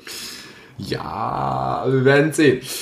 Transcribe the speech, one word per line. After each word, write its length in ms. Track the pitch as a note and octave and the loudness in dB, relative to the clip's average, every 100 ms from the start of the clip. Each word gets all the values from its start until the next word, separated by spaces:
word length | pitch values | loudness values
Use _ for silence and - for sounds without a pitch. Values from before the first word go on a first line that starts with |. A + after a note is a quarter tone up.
| - - - - - - - - | -16 -14 -14 -16 -18 -20 -20 -12
Ja, 1080 | G2 - - F2 A#2 - C#2 B2+ C3 A#2+ B2 | -8 -8 -8 -6 -4 -2 -2 -2 -2 -2 0
wir 160 | C3+ | 4
werden 300 | C3 C#3 D3+ | 6 6 4
sehen. 280 | D3 D3+ G2+ - - | 4 4 4 -2 -10